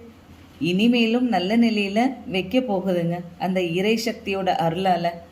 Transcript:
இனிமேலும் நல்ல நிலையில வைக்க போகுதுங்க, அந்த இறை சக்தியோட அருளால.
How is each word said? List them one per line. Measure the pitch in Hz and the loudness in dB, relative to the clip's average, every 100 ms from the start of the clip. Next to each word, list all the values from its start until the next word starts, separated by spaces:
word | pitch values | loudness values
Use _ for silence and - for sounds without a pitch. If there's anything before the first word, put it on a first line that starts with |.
| - - - - - - | -14 -20 -20 -20 -20 -6
இனிமேலும் | 170 185 233 240 226 240 247 | -2 2 4 4 2 2 2
நல்ல | 190 180 233 | 0 2 2
நிலையில | 233 208 202 208 262 - - | 2 2 0 0 0 -2 -4
வைக்க | 190 185 254 | -4 0 -2
போகுதுங்க, | 254 190 190 175 170 175 175 - | 0 -2 0 0 0 -4 -8 -6
அந்த | 185 185 | -2 0
இறை | 175 170 208 226 233 | 0 0 0 0 -2
சக்தியோட | - 202 196 185 | -6 -6 -2 0
அருளால. | - 165 165 190 170 170 170 - | 0 0 0 0 2 0 -6 -14